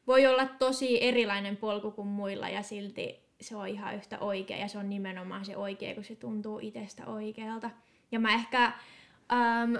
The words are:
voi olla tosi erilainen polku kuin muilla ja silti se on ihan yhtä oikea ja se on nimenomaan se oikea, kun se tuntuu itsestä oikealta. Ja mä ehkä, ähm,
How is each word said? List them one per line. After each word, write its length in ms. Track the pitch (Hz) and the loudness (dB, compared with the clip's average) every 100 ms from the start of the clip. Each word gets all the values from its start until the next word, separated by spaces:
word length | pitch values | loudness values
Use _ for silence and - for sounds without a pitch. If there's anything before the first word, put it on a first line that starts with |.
| - | 6
voi 200 | 262 262 | 8 10
olla 180 | 254 262 | 8 4
tosi 580 | - 262 262 262 240 | 2 0 2 2 4
erilainen 540 | 247 240 220 202 202 202 | 4 4 2 0 -2 -4
polku 340 | 214 208 214 | -2 -4 -4
kuin 160 | 214 202 | -6 -6
muilla 420 | 202 196 196 - | -4 -4 -4 -4
ja 140 | 196 | -6
silti 640 | 202 208 202 214 - - _ _ | -6 -8 -10 -8 -8 -10 _ _
se 140 | - 214 | -14 -10
on 120 | 196 | -8
ihan 280 | 208 208 208 | -8 -8 -10
yhtä 240 | - 214 | -10 -8
oikea 380 | 208 196 190 - | -4 -4 -4 -6
ja 100 | 202 | -6
se 100 | 208 | -6
on 120 | 202 | -6
nimenomaan 560 | 202 190 185 185 196 196 | -4 -6 -8 -10 -10 -10
se 120 | 196 | -8
oikea, 360 | 202 196 - - | -8 -6 -8 -10
kun 80 | |
se 120 | 208 220 | -12 -12
tuntuu 440 | 240 220 214 214 | -8 -6 -6 -8
itsestä 440 | 214 226 208 - - | -10 -10 -14 -14 -12
oikealta. 640 | 220 214 214 220 226 226 - _ _ _ | -8 -8 -8 -8 -8 -8 -12 _ _ _
Ja 80 | 226 | 2
mä 140 | 226 | 4
ehkä, 300 | 220 226 254 233 - - - - _ - | 4 2 4 4 2 -12 -20 -20 _ 2
ähm, 440 | 247 240 233 233 233 | 4 6 4 2 0